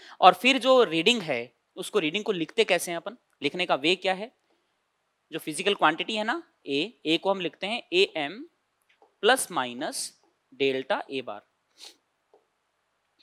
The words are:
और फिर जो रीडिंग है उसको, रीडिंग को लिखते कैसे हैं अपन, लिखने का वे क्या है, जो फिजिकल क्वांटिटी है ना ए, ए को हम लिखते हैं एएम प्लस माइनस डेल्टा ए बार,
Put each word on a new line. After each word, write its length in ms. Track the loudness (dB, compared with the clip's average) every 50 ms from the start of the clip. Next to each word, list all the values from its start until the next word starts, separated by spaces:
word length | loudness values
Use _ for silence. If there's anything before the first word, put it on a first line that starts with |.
| -20 -14 0 6
और 140 | 8 8 8
फिर 240 | 8 4 2 2 4
जो 240 | 4 6 6 6 6
रीडिंग 380 | 4 2 2 2 2 2 2
है 180 | 0 -4 -6 -6 -6 -10 _ _ _ _ -14
उसको, 220 | -12 -8 -4 -2 -2
रीडिंग 260 | -2 -2 -4 -4 -4
को 80 | -2
लिखते 320 | -2 -2 -4 -4 0 0 2
कैसे 260 | 2 2 0 0 -4
हैं 60 | -8
अपन, 200 | -8 -8 -12 -16 -16 _ _ _ -6
लिखने 240 | -6 -4 -2 -2 -2
का 80 | 0 0
वे 200 | 0 2 0 0
क्या 180 | 0 0 -4 -4
है, 160 | -4 -6 -14 _ _ _ _ _ _ _ _ _ _ _ _ _ _ _ _ _ _ _ -12
जो 60 | -12 -10
फिजिकल 360 | -8 -8 -6 -4 -2 -2 0
क्वांटिटी 420 | 4 4 2 2 2 -2 -4 -4
है 80 | -4 -2
ना 180 | -4 -4 -6 -8 _ _ _ -8
ए, 340 | -4 -2 -2 -2 -4 -6 _ -2
ए 100 | 0 0 0
को 120 | 0 -2
हम 100 | -2 -2
लिखते 260 | -4 -8 -8 -8 -8
हैं 160 | -8 -8 -8 -6 -2
एएम 500 | 2 2 2 2 0 -6 -6 -8 -8 -12 -16 -18 _ _ _ _ _ _ _ _ _ _ _ _ _ -2
प्लस 280 | 2 2 2 2 0 -4
माइनस 720 | -4 -4 -4 -4 -6 -8 -8 -8 -6 -8 -10 -10 -12 _ _ _ _ _ _ _ -4
डेल्टा 480 | -2 0 0 0 -2 -2 -4 -4 -4 -4 -8
ए 120 | -8 -10
बार, 240 | -8 -10 -12 -14 -16 _ _ _ _ _ _ -20 -20 -20 -20 _ _ _ _ _ _ _ _ -20 _ _ _ _ _ _ _ _ _ _ _ _ _ _ _ _